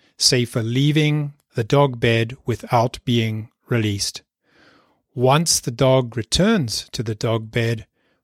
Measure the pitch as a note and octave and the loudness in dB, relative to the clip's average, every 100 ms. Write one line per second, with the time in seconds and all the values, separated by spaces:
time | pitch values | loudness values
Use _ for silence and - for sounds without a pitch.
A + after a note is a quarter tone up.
0 | _ - - C3 A#2+ B2 A2 B2+ C#3+ D3+ | _ -2 0 2 0 -2 -2 0 2 2
1 | D3+ D3+ C#3+ - _ - A2 C#3+ C#3+ A#2+ | 0 0 -4 -12 _ -8 0 2 2 2
2 | A#2+ A2+ A2+ C3 - A2+ - A#2+ A#2+ - | 0 2 0 -6 -8 -8 0 2 2 -2
3 | - A#2+ A2+ A2 G#2+ _ - A#2+ G#2+ G2 | -2 0 0 -6 -10 _ -4 -2 0 -2
4 | - - - _ _ _ _ _ _ _ | -6 -10 -16 _ _ _ _ _ _ _
5 | _ - B2+ C#3+ E3+ - - A#2 C3+ C3 | _ 0 2 4 2 -2 -4 0 4 4
6 | A#2+ A2+ - - G3 A3 A#2+ - - - | 2 -6 -2 0 2 2 -2 -6 -8 -8
7 | A#2 G#2+ A#2+ A2+ A2 A#2 A#2 A#2 - _ | -8 -4 -2 -2 -4 -2 -2 -4 -8 _
8 | _ _ | _ _